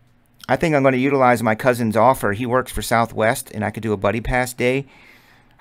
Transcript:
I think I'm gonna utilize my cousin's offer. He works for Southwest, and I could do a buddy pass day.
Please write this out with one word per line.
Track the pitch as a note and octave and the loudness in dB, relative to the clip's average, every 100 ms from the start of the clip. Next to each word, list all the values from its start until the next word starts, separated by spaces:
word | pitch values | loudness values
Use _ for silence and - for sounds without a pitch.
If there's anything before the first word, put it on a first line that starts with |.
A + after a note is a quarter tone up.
| _ _ _ _ - | _ _ _ _ -2
I | B2+ | 0
think | E3+ | 2
I'm | D3 | 2
gonna | C3+ B2+ | 2 2
utilize | C#3 C#3 B2+ A#2+ | 0 4 4 4
my | A2+ | 2
cousin's | A2 C3 A#2+ A2+ G#2+ | 0 0 0 0 4
offer. | A#2+ C3 A2 | 4 2 -2
He | G#2 B2 | -4 -2
works | B2+ B2 | -2 -2
for | - | -8
Southwest, | - A#2 A2+ G#2 A2 C3 - | -2 0 0 0 0 -2 -8
and | G#2+ | -6
I | G#2 | -6
could | G#2+ | -6
do | A2 | -6
a | G2+ | -2
buddy | G2+ A2+ | -2 -2
pass | A2+ B2+ B2 | -2 -4 -4
day. | - B2 C3+ C#3 _ - - _ _ _ - | -2 -2 -2 -6 _ -20 -20 _ _ _ -8